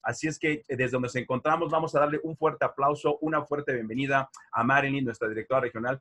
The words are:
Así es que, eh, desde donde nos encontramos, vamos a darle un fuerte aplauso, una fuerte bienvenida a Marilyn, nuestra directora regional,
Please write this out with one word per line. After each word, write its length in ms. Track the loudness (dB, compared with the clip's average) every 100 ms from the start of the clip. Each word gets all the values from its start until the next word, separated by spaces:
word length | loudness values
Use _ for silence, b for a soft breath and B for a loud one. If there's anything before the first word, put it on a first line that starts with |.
Así 260 | -6 -4 -4
es 100 | -2
que, 140 | -2
eh, 240 | -2 -4 -2
desde 160 | 0
donde 160 | 0 -2
nos 80 | -4
encontramos, 540 | -2 -2 0 0 0
vamos 240 | 0 0
a 60 | 2
darle 200 | 2 2
un 160 | -4 0
fuerte 260 | 0 2
aplauso, 540 | -2 2 0 2 0 0
una 240 | 0 -2
fuerte 300 | 0 -2 -2
bienvenida 560 | -2 -2 -2 0 2 0 B B
a 140 | 0
Marilyn, 400 | 4 4 4 0
nuestra 240 | -2 -2 -4
directora 320 | -4 0 0
regional, 400 | 0 -2 -4 -4